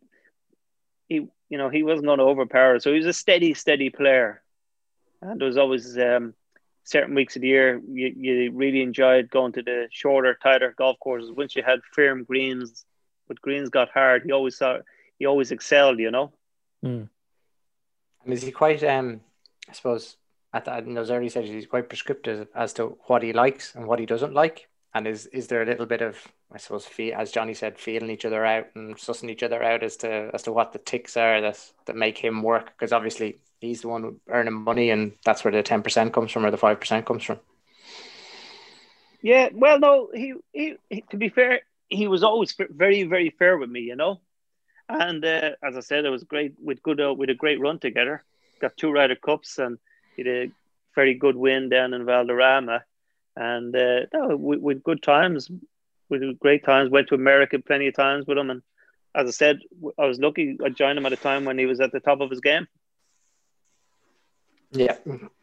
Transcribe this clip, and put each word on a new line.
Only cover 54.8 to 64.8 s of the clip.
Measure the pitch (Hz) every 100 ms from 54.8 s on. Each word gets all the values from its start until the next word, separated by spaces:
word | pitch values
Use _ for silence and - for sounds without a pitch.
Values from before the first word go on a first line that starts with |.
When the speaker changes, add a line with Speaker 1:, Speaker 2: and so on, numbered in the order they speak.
Speaker 1:
good | - 156
times, | - 143 180 156 131 180 - _ _ _ -
with | 139 135 127
great | 143 147
times. | - 135 135
Went | 139 139
to |
America | 135 135 139 139 139
plenty | - 143 139
of |
times | 131 139 143 143
with | 143
him, | 135
and | 127 _ _ _ _ _
as | - 123
I |
said, | - 151 147 -
w-, | 180 156 -
I | 143
was | 127
lucky. | 147 151 147 135
I | 139
joined | 127 139 147
him |
at | 135
a | 131
time | 143 139
when | 135 131
he | 131
was | 127
at | 131
the | 135
top | 147 139
of | 135
his | 127
game. | 143 156 180 _ _ _ _ _ _ _ _ _ _ _ _ _ _ _ _ _ _ _ _
Speaker 3:
Yeah, | 131